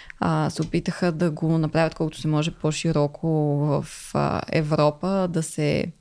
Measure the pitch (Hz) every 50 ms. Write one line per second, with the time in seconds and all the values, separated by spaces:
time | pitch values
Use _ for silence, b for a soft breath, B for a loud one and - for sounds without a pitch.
0 | B B B - - 170 156 156 151 151 - - 156 - - 170 - 190 - -
1 | 185 175 160 151 180 165 151 - 160 160 165 160 156 151 - 160 165 156 - -
2 | 165 151 - - - 156 151 151 151 165 - - - 156 151 - - 165 160 147
3 | 147 143 147 - - 165 160 156 151 147 143 143 147 151 139 147 160 - - -
4 | - - - 143 143 - - - - - - 160 156 147 156 151 147 151 147 -
5 | - 190 196 196 185 175 165 160 160 - - 160 151 147 147 - - 175 - _